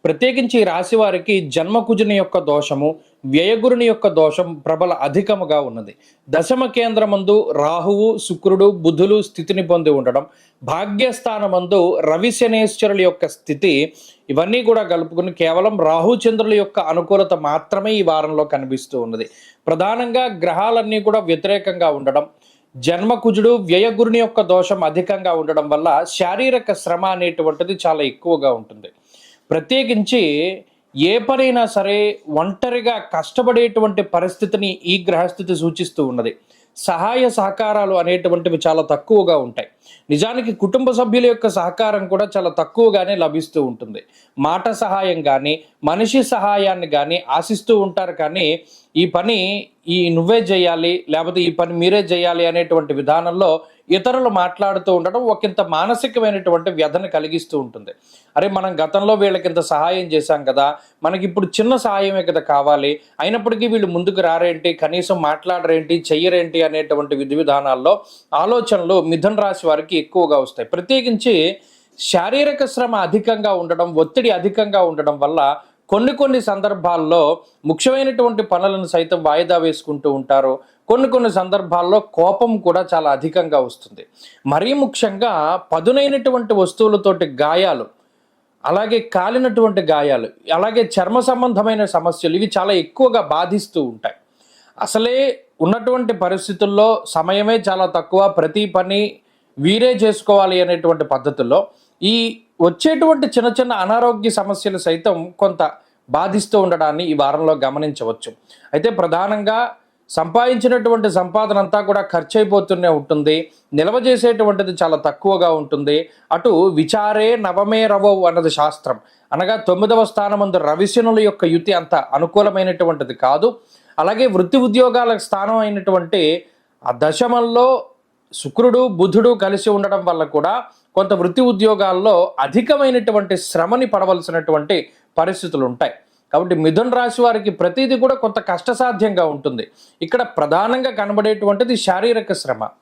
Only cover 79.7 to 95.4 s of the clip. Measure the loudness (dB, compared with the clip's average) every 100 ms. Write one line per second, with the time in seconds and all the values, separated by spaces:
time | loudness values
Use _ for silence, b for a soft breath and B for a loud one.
79.7 | -4 -8 -4 -2 -2 2 2 2 -2 b
80.7 | b -2 0 2 2 0 -2 -2 -4 -2
81.7 | -2 2 2 2 2 2 2 0 0 0
82.7 | 0 0 0 0 0 0 -2 0 0 0
83.7 | -8 -20 -20 -20 B B B -2 -2 0
84.7 | 0 -2 -2 -4 -2 -2 0 0 -2 -2
85.7 | 0 2 2 2 0 0 -2 0 0 0
86.7 | 2 2 4 2 0 -4 -2 0 2 0
87.7 | -2 -6 _ _ _ _ _ _ _ -2
88.7 | -2 0 -2 0 -2 0 0 0 2 2
89.7 | 2 2 2 2 0 -2 -12 -2 0 2
90.7 | 0 0 0 0 0 0 0 0 0 0
91.7 | 0 0 0 -2 -2 -2 0 0 0 0
92.7 | 0 -2 2 2 4 0 -2 0 -4 -4
93.7 | -4 -4 -6 -10 -10 _ _ b b b
94.7 | -8 -4 0 0 2 0 -2